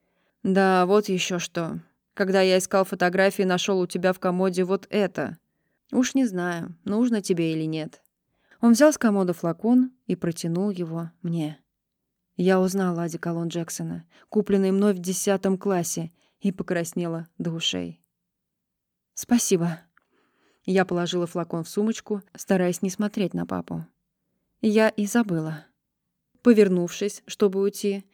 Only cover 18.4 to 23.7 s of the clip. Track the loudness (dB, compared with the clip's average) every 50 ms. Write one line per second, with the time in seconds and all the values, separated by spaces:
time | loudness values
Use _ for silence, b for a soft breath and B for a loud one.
18.4 | _ _ _ _ _ _ _ _ _ _ _ _ _ _ _ -10 -4 0 2 2
19.4 | 2 2 2 2 2 0 -4 -6 -12 _ _ _ _ _ _ _ _ _ _ _
20.4 | _ _ _ _ _ 0 2 2 2 2 0 -2 -2 -2 -2 -2 -4 -4 -4 -6
21.4 | -6 -4 -6 -8 -8 -6 -4 -2 -2 -2 -2 -4 -6 -8 -8 -8 -8 _ -18 -10
22.4 | -2 0 2 2 2 0 0 -2 -4 -4 -4 -2 -4 -4 -2 -2 -4 -2 -2 -4
23.4 | -6 -4 -6 -8 -8 -8